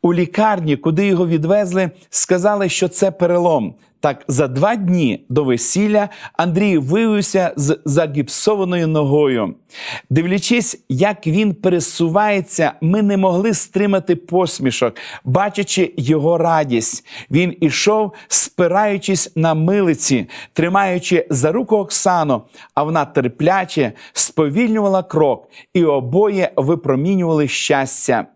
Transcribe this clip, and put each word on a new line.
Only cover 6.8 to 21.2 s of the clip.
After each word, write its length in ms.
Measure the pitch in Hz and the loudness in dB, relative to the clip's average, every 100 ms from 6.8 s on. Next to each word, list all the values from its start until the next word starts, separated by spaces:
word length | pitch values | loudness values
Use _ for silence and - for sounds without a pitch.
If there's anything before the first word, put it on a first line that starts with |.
| 131 190 226 208 196 196 175 - | 0 0 2 0 0 0 -2 -2
з 220 | 139 156 | -2 -2
загіпсованою 1040 | 156 143 160 143 139 - - 208 185 180 160 | 0 0 0 -2 -4 -2 0 0 0 -2 0
ногою. 680 | 156 143 147 147 123 98 - _ - - - _ | 0 2 2 2 0 -2 -6 _ -16 -14 -14 _
Дивлячись, 760 | 131 175 196 - 240 - - _ | 0 0 -2 0 0 0 -8 _
як 380 | 131 202 190 165 | 0 0 0 -2
він 280 | 170 214 | 0 0
пересувається, 1160 | 185 190 175 151 - 170 180 214 202 - - 156 - | 0 0 0 -2 -2 0 2 2 0 -4 -2 -2 0
ми 220 | 160 208 | 0 2
не 140 | 202 202 | 2 2
могли 380 | 190 175 214 | 2 2 0
стримати 600 | 208 - 190 202 196 - 170 | -2 -4 -2 0 0 0 -4
посмішок, 800 | - 175 180 - 135 - 120 - - - | 0 -2 0 -2 -2 0 -2 -4 -18 -12
бачачи 720 | - 139 202 202 202 - 180 - | -4 -2 -2 -4 -4 -2 -2 -2
його 420 | 127 156 147 170 | -2 0 2 0
радість. 680 | 165 165 143 120 110 - - - - | 0 0 0 -2 -2 -8 -14 -20 -2
Він 260 | 151 180 - | 0 0 0
ішов, 520 | 156 - - 214 214 - - | -2 0 0 0 -2 -6 -2
спираючись 1040 | - - - 175 185 214 202 - 190 - - | -2 -2 0 0 2 0 -2 -2 -2 -2 0
на 180 | 165 | 0
милиці, 720 | 156 160 202 185 147 - 131 90 - - | 2 2 2 2 0 0 0 -2 -12 -10
тримаючи 760 | - 165 196 196 180 180 175 | -2 0 2 0 -2 0 0